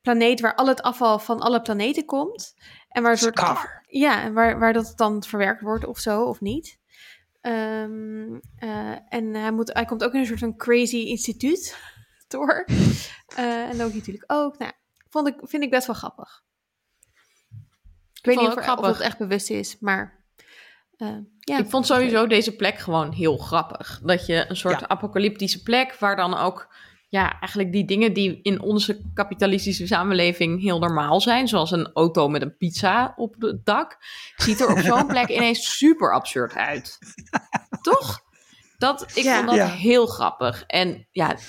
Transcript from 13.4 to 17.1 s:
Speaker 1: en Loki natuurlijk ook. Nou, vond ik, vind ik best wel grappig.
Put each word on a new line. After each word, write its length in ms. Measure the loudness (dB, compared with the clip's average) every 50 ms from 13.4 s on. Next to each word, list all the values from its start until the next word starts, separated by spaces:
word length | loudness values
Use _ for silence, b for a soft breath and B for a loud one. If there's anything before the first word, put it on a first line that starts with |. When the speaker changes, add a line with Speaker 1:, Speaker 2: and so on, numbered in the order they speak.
| -2 -2 -2 -4 -4 -6
Speaker 1:
en 60 | -4
Loki 180 | -4 -4 -4 -6
natuurlijk 260 | -8 -10 -10 -12 -10 -4 -2
ook. 260 | 0 0 0 -2 -4
Nou, 140 | -8 -12 -12 -14 _ _ _ _ _ _ _
vond 180 | -2 -2 0
ik, 80 | -2 -2 -6
vind 220 | -8 -8 -6 -4 -2
ik 60 | 0
best 180 | 0 0 0
wel 80 | -2 -8
grappig. 460 | -8 -10 -14 -14 -16 -20 -20 -20 _ _ _ _ _ _ _ _ _ _ _ _ _ _ _